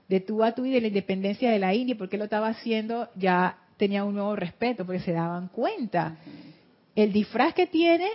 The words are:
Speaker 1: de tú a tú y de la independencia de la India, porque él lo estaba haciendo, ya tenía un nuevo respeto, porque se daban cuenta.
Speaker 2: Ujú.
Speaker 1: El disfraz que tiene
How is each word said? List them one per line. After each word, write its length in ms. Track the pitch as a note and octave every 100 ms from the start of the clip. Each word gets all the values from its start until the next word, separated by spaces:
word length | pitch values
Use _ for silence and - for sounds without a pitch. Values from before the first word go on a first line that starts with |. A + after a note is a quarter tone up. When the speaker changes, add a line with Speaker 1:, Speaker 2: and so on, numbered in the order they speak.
| -
Speaker 1:
de 120 | F#3+
tú 220 | F#3+ G#3+
a 100 | A3+
tú 120 | A#3
y 60 | B3+
de 100 | B3+
la 80 | A3
independencia 640 | G3+ F#3+ F#3+ G3 G3+ B3+
de 80 | G#3+
la 160 | F#3+
India, 220 | G#3 B3+ A3+
porque 200 | F#3 G3+
él 40 |
lo 40 |
estaba 240 | G#3 G#3+ A3
haciendo, 600 | A3+ A#3 A3 A3 A#3 A#3
ya 440 | F#3+ F#3 F3+ F3+ - _ -
tenía 280 | G3+ G3+
un 100 | G3+
nuevo 220 | G3+ G3+ G#3
respeto, 480 | F3 - A#3+ A#3 F3+
porque 140 | F3+
se 120 | -
daban 360 | E3 E3+ F3 F3+
cuenta. 720 | - D4+ A4 A3+ F3 D#3+ D#3+
Speaker 2:
Ujú. 100 | - - - - _ _ _ -
Speaker 1:
El 160 | G#3
disfraz 420 | G3+ G#3 A3+ D4+
que 120 | - F4+
tiene 420 | D#4+ E4+ E4 F#4